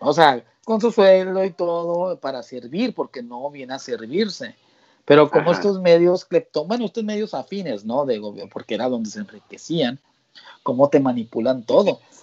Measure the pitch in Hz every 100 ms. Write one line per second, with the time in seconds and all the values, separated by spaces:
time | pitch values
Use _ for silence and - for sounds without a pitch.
0 | - 147 160 123 - _ - 220 226 220
1 | 196 190 185 190 190 170 175 170 170 170
2 | 185 170 135 131 117 127 120 160 247 -
3 | 127 131 120 120 139 143 127 131 - 117
4 | 113 160 220 175 120 - _ _ _ _
5 | - 147 147 160 151 175 202 190 180 170
6 | 175 175 - 165 165 151 160 233 220 -
7 | 214 208 208 147 127 196 170 107 107 123
8 | 143 110 107 101 98 - - 110 127 123
9 | 110 107 101 104 _ - - 165 127 -
10 | _ _ _ - - - - 123 143 151
11 | 135 123 113 - 117 131 110 139 202 -
12 | _ _